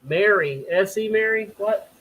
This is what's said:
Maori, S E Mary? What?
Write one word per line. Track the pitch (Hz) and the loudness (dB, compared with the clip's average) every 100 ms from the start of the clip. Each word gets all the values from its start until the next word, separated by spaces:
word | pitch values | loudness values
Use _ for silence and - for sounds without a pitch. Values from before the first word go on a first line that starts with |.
Maori, | 135 160 202 202 156 139 139 | -4 0 4 4 2 -6 -4
S | 170 196 214 | 0 0 -2
E | 220 | 0
Mary? | 220 220 220 214 - | 0 0 -2 -4 -6
What? | 202 214 - _ | -2 -2 -4 _